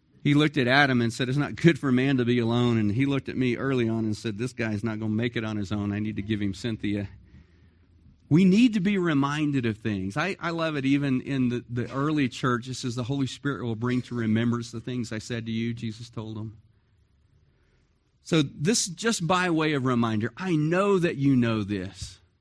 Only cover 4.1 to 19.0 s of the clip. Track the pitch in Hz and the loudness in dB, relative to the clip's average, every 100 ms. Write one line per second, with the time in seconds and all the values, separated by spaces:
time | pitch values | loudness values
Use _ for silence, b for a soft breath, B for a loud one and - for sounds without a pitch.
4.1 | 104 117 101 123 - 113 104 113 107 110 | -4 -6 -6 -6 -4 -4 -2 -4 -4 -2
5.1 | 107 123 120 110 107 101 104 101 101 107 | 0 -2 -2 -4 -4 -4 -4 -2 -2 -4
6.1 | 101 101 107 101 98 120 110 110 104 101 | -6 -4 -2 -2 -4 -6 -4 -4 -4 -6
7.1 | - b b b b b b b b - | -12 b b b b b b b b -20
8.1 | - _ 147 190 196 247 214 180 202 175 | -20 _ 4 6 6 6 4 0 0 2
9.1 | 143 139 147 151 139 117 104 113 101 95 | 2 2 0 0 0 0 -2 -4 -4 -4
10.1 | 110 175 - 165 170 160 151 135 143 143 | -4 -4 -4 -4 -2 -2 0 2 2 2
11.1 | 127 - 135 127 120 - 120 117 131 143 | -2 -2 0 0 0 -4 -6 -4 -2 0
12.1 | 151 131 - 135 120 131 123 131 120 117 | 0 0 0 0 0 -2 -8 -6 -4 -4
13.1 | 139 135 - 143 120 117 110 120 123 123 | -2 -2 -4 -6 -4 -4 -2 0 0 -2
14.1 | 120 113 110 120 120 117 117 117 123 110 | -4 2 2 2 0 -4 -10 -8 -6 -6
15.1 | 113 - 117 113 113 117 120 117 107 117 | -8 -8 -8 -4 -4 -4 -4 -8 -8 -12
16.1 | - 110 110 110 - _ _ _ _ _ | -12 -10 -10 -10 -14 _ _ _ _ _
17.1 | _ _ _ _ _ _ _ _ _ _ | _ _ _ _ _ _ _ _ _ _
18.1 | _ - 165 143 - 151 233 - 165 | _ 0 2 2 -2 0 0 -2 -2